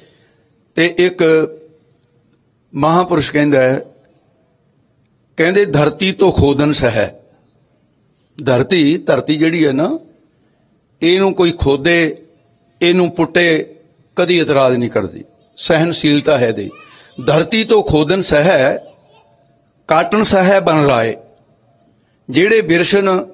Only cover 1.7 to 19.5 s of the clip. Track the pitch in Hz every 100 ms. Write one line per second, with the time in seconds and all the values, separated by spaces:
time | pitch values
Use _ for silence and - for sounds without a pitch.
1.7 | _ _ _ _ _ _ _ _ _ _
2.7 | 139 147 170 175 160 139 147 147 135 127
3.7 | 135 - _ _ _ _ _ _ _ _
4.7 | _ _ _ _ _ _ - 165 196 190
5.7 | 143 151 156 190 185 - - 143 143 147
6.7 | 143 123 113 95 - _ _ _ _ _
7.7 | _ _ _ _ _ _ - 120 123 131
8.7 | 180 143 175 - 135 - 151 160 165 143
9.7 | 131 180 320 - _ _ _ _ _ _
10.7 | _ _ - 165 185 196 185 175 165 139
11.7 | 139 151 170 156 - - _ _ _ _
12.7 | - 175 180 175 170 160 180 170 156 -
13.7 | - _ _ _ - 175 175 147 139 131
14.7 | 123 117 113 95 107 - _ _ - -
15.7 | 160 170 156 151 147 151 139 117 104 101
16.7 | - - - - - 131 151 165 220 220
17.7 | 214 - 151 151 190 175 147 165 160 131
18.7 | - - _ _ _ _ _ _